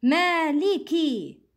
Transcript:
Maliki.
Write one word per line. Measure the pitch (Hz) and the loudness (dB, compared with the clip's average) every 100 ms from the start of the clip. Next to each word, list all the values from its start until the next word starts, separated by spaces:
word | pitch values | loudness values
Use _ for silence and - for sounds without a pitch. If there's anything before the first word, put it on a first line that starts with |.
Maliki. | 240 302 359 339 320 294 370 381 - 330 311 240 156 - _ | 2 2 2 2 0 0 0 -2 -2 -2 0 -2 -8 -14 _